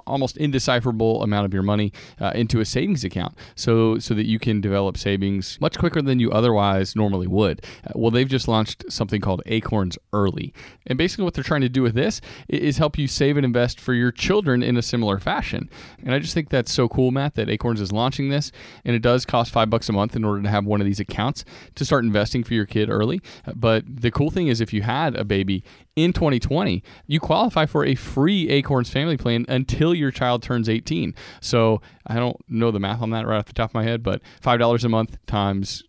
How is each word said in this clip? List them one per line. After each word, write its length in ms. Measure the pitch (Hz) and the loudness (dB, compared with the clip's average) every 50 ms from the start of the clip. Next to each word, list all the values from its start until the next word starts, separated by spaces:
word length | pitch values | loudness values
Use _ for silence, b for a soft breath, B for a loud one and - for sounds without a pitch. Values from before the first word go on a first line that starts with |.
| - | -6
almost 320 | - - 139 131 123 - - | -4 -4 -2 -2 -4 -2 -2
indecipherable 840 | 151 147 131 131 - - 127 120 110 127 117 110 113 113 113 117 - | -2 0 0 0 0 2 0 2 2 0 0 2 2 2 2 2 0
amount 220 | 107 104 104 101 | 0 0 0 0
of 80 | 98 95 | 0 0
your 120 | 95 95 | 0 0
money, 280 | 101 104 104 104 101 B B B B B B | 2 2 2 0 0 B B B B B B
uh, 120 | - 98 - | -4 -4 0
into 260 | - 117 110 - 110 | 0 0 0 2 0
a 40 | 110 | 0
savings 400 | - - 120 139 196 202 135 110 | 0 0 -2 0 0 0 -2 -2
account 320 | 92 - 92 87 85 - B B B B | -4 -4 -4 -6 -6 -8 B B B B
so, 440 | - - - 113 113 113 113 110 113 | -4 0 2 4 4 4 4 2 0
so 160 | 110 - 117 | -2 -2 0
that 100 | 104 110 | 0 0
you 140 | 110 110 110 | 0 0 0
can 240 | - 117 107 104 98 | 0 0 0 0 0
develop 340 | 104 98 98 98 98 90 | 0 0 2 0 0 -2
savings 600 | - - 101 98 98 98 98 98 98 92 - - - | -2 -2 -2 0 0 0 0 0 -2 -4 -6 -6 -4
much 160 | 143 160 - - | -4 -4 -2 0
quicker 220 | - 170 - 170 | -2 0 0 0
than 200 | 139 135 131 127 | 0 2 2 2
you 100 | 120 113 | 2 2
otherwise 680 | - 107 113 120 113 104 101 101 98 95 95 - - | 2 2 2 4 4 4 2 2 2 0 0 -2 0
normally 220 | 110 107 104 98 92 90 | 0 0 0 0 0 -2
would. 380 | 90 90 101 107 92 76 - B B B B B | 0 2 2 2 2 0 -2 B B B B B
Uh, 40 | - - | -10 -4
well, 140 | 120 113 117 | 0 0 2
they've 180 | 113 123 131 131 | 4 2 2 2
just 180 | 131 127 - | 0 0 0
launched 380 | - 113 110 107 - - - - - | 2 2 2 2 0 -4 -10 -12 -10
something 320 | - - 113 101 - 107 | -6 -4 -4 -2 -2 -2
called 220 | 95 101 95 90 - | -2 -2 -2 -2 -2
Acorns 520 | - 113 113 - - - 107 95 90 87 - - _ - | -4 -4 -4 -2 -2 -2 -2 0 -2 -4 -8 -10 _ 0
Early. 420 | 104 101 98 - - - - B B B B B B B | 0 2 0 0 -2 -6 -10 B B B B B B B
And 100 | - 127 | -6 -2
basically 280 | 131 160 185 - - 196 | 0 0 -2 -2 -2 -4
what 100 | 175 - | -2 -2
they're 80 | - 135 | -4 -2
trying 200 | - 160 147 135 | -2 0 0 2
to 60 | 123 | 2
do 140 | 123 135 127 | 2 2 2
with 120 | 117 107 | 2 2
this 260 | 120 143 214 214 - B B B B B B - | 2 0 0 -2 -4 B B B B B B -4
i-, 40 | |
is 220 | 147 - 151 139 123 | -2 0 0 0 2
help 180 | 156 147 - | 0 0 0
you 120 | - 147 127 | -2 -4 -4
save 280 | - - 139 139 147 | 0 2 2 2 4
and 80 | 147 139 | 2 2
invest 360 | 127 117 120 120 120 - - | 2 2 2 0 0 -2 -4
for 120 | - - 127 | -2 0 2
your 200 | 120 120 123 117 | 2 2 2 0
children 500 | - - - 196 214 202 151 127 123 123 | 0 0 0 2 2 2 2 2 2 2
in 140 | 117 123 | 2 0
a 60 | 120 113 | 0 0
similar 360 | - - 120 113 104 98 95 | 0 -2 0 0 0 0 0
fashion. 500 | - 107 120 - 139 - - - - - B B B B B B - | -2 -2 -2 -2 -4 -4 -6 -6 -8 -8 B B B B B B -4
And 100 | - 123 | -2 -2
I 60 | 139 | -2
just 120 | 160 160 - | -2 -2 -2
think 160 | 170 156 - | -4 -2 0
that's 220 | - 131 120 - | 0 0 0 0
so 180 | - - 127 117 | 0 0 0 2
cool, 220 | - - 127 127 | 2 2 2 2
Matt, 240 | 127 135 139 147 - | 2 0 -2 -2 -2
that 140 | - 107 113 | -2 -2 -2
Acorns 300 | 107 107 - 120 117 104 | -2 -2 0 -2 0 0
is 100 | 101 92 | -2 -2
launching 380 | 101 107 120 127 - - 139 135 | -2 0 0 0 0 -2 -2 0
this. 240 | 139 147 147 - B B B B B B B | 0 -2 -2 -4 B B B B B B B
And 100 | - 120 | -2 0
it 80 | 117 113 | 2 4
does 220 | 123 123 127 123 | 4 4 4 2
cost 260 | - - 120 117 - | 0 0 0 0 2
five 180 | - 117 113 110 | 2 2 2 4
bucks 200 | 113 113 - - | 2 0 0 0
a 40 | 107 | 0
month 220 | 98 101 110 - | 2 0 0 0
in 100 | 117 110 | -2 0
order 180 | 107 104 101 101 | 0 0 0 0
to 60 | 104 | 0
have 160 | 107 104 101 | 0 0 2
one 160 | 104 104 104 | 2 0 0
of 40 | 101 | 2
these 160 | 101 101 98 | 0 0 -2
accounts 440 | 101 - - - 104 127 143 - - B B B B B B | -4 -6 -4 -2 -2 -2 -4 -6 -10 B B B B B B
to 100 | - 143 | -8 -2
start 200 | - 156 135 117 | 0 2 2 2
investing 400 | 117 104 104 104 110 - 123 117 | 2 2 2 2 2 0 -2 -2
for 100 | - 120 | 0 0
your 120 | 113 104 | -2 -2
kid 220 | - - 113 107 107 | 0 0 0 0 2
early. 320 | 110 104 107 117 156 190 B B B B B | 2 0 0 0 -2 -4 B B B B B
Uh, 80 | - - | -14 -6
but 280 | 123 117 113 110 110 - - | 0 2 2 2 2 0 -4
the 240 | 127 120 113 120 - | -6 -2 -2 0 0
cool 180 | - 143 160 | 2 0 0
thing 160 | 170 190 175 | 0 0 2
is 140 | 151 123 110 | 2 2 2
if 120 | 117 - - | 0 -2 -2
you 100 | 104 101 | -2 -2
had 340 | 120 117 139 160 151 120 | 0 0 0 0 -2 -2
a 80 | - - | -2 -2
baby 400 | 101 104 98 98 95 98 92 B B B B B B _ | 0 0 0 2 0 0 -2 B B B B B B _
in 160 | 151 156 175 185 | 0 0 2 2
twenty 260 | - 175 151 135 - | 2 2 2 2 0
twenty, 460 | - - 139 160 202 131 92 101 B B B B B - | 0 0 0 0 0 0 -2 -2 B B B B B -2
you 100 | 143 160 | -2 -2
qualify 480 | - - 160 180 220 247 - 165 156 | 0 2 2 2 2 2 2 2 0
for 180 | 147 - 156 143 | 2 2 0 2
a 120 | 139 135 | 2 0
free 520 | 127 - - - 135 139 175 208 196 156 - | 0 -4 -4 0 2 2 4 2 2 2 2
Acorns 380 | 131 143 131 - 143 127 120 - | 2 0 2 2 0 0 0 0
family 280 | - 131 147 170 160 | -2 -2 0 0 -2
plan 280 | 123 - 123 117 117 123 - | -2 0 0 0 0 0 0
until 440 | 131 127 131 - - - 151 165 175 | -2 -2 0 -2 0 0 2 2 2
your 200 | 165 147 135 123 | 2 0 -2 -2
child 320 | - 131 123 123 120 - | 0 0 0 0 0 -2
turns 240 | - 127 120 113 113 | -2 -2 -2 0 0
eighteen. 440 | 110 117 - - - 170 151 82 - B B B B B | 0 -2 -2 -4 -4 -4 -4 -4 -6 B B B B B
So 420 | - - - 120 113 113 110 104 B B B B B | -6 0 2 4 4 4 2 2 B B B B B
I 80 | - 107 | -6 -4
don't 220 | 117 120 123 - - - - | -2 -2 -2 -4 -6 -10 -6
know 220 | - 110 117 117 | -2 0 2 2
the 80 | 110 101 | 2 0
math 240 | 101 98 107 117 120 | 0 -2 -2 -2 -2
on 80 | 110 | -2
that 160 | 113 113 110 | -2 -2 -2
right 100 | 113 110 | 0 -2
off 100 | 107 104 | -2 -2
the 60 | - - | -4 -4
top 180 | - 113 110 | -4 -4 -2
of 40 | - | -2
my 80 | 117 107 | -2 0
head, 220 | 113 117 117 117 | 0 -2 -2 -2
but 180 | 98 95 - B B B B | -2 -2 -4 B B B B
five 200 | - 139 123 117 | 0 0 2 4
dollars 240 | 120 117 120 117 117 | 4 4 4 2 2
a 40 | 120 | 2
month 300 | 113 110 110 - - - - | 2 2 0 -2 -6 -12 -8
times 560 | - - 104 101 98 98 98 98 - - - - | -4 -2 0 0 0 0 -2 -4 -6 -8 -12 -14